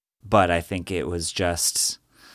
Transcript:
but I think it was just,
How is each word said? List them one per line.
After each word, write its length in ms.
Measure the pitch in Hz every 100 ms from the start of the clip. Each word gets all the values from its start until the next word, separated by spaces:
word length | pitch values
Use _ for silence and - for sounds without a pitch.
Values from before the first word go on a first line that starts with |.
| _ _
but 280 | 104 107 90
I 80 | 85
think 320 | - 95 90
it 160 | 92 76
was 240 | 87 82
just, 680 | - 90 85 - - - - _ _ -